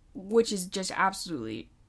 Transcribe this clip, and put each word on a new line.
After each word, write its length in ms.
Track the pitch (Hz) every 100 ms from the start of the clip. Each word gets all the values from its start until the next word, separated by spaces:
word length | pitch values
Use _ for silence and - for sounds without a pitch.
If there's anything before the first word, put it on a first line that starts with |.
| _
which 360 | - 190 226 226
is 160 | 202 180
just 240 | 196 185 -
absolutely 720 | 190 196 185 156 110 110 - _